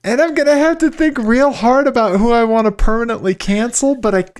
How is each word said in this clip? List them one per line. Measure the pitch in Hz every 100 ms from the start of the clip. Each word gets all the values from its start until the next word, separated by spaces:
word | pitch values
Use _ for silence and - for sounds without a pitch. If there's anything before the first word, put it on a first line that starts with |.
| 190
And | 247
I'm | 330
gonna | 302 285 285
have | 320 320
to | 311
think | - 311 294
real | 214 240 277
hard | 240 226 262 269
about | 240 214 190
who | 233
I | 233
wanna | 226 226 214
permanently | 208 - 226 233 226 190
cancel, | 185 - 202 233 - 277
but | 262 220
I, | 190 185